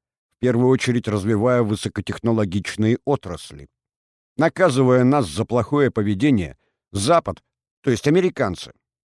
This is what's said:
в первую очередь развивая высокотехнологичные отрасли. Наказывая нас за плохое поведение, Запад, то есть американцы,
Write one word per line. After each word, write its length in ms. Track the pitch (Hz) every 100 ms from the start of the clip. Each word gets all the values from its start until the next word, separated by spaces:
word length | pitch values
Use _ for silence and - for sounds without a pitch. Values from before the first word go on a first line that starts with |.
| _ _ _ _
в 20 |
первую 280 | 123 117 127
очередь 360 | 131 - 120 107
развивая 560 | 104 101 104 123 123
высокотехнологичные 1400 | 107 107 - - - - 113 113 101 98 - - 110 123
отрасли. 640 | - 139 92 82 - 73 69 _ _ _ _ _ _ -
Наказывая 680 | 165 - 180 127 127 127
нас 240 | 123 147 95
за 160 | 78
плохое 460 | 110 120 110 147 127
поведение, 640 | 110 104 98 147 113 78 - _ _ _
Запад, 500 | 98 107 170 - - _ _ _ _
то 80 | -
есть 180 | 113 147
американцы, 640 | 175 180 - 107 - - - _ _